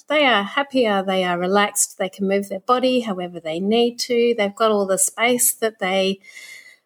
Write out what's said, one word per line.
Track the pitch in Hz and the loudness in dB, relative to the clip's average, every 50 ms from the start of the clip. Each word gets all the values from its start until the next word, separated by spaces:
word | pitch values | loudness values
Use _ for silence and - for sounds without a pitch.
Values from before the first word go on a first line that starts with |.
| - - | -6 -2
They | 285 302 294 | 0 2 4
are | 262 233 202 | 4 2 2
happier, | 202 202 - 277 277 - - 262 240 214 202 196 185 | 0 -2 -2 -4 -4 0 0 2 2 2 2 0 0
they | 196 190 190 185 | 0 0 0 0
are | 180 175 175 | 0 0 0
relaxed, | 180 180 196 202 208 208 - - - - - - | 0 2 2 2 2 2 0 -2 -4 -4 -4 -6
they | 202 185 | -6 -6
can | - - 202 190 | -4 -4 -2 0
move | 196 202 202 202 | 0 0 -2 -4
their | 196 190 | -8 -6
body | - - 247 254 247 254 254 247 | -2 0 0 2 2 2 2 0
however | 233 226 190 180 180 175 175 170 | 0 -2 -4 -6 -6 -10 -10 -10
they | - 160 160 170 | -10 -8 -6 -4
need | 190 202 220 233 240 240 240 240 | -2 0 2 2 2 0 0 -4
to. | - - 247 233 233 240 233 | -4 -2 0 2 2 2 2
They've | 226 202 202 202 | 0 0 -2 0
got | - 226 220 | 0 2 2
all | 214 202 196 190 | 2 2 0 0
the | 190 180 | 0 0
space | - - - - 226 247 247 240 - - - | 0 -2 -2 0 0 0 2 2 0 0 0
that | - 226 220 220 - | 0 -2 -4 -4 -2
they, | 202 185 190 196 190 190 196 190 _ - - - - - - - - - - _ _ | -4 -2 0 0 0 0 -2 -4 _ -20 -20 -20 -20 -20 -20 -20 -20 -20 -20 _ _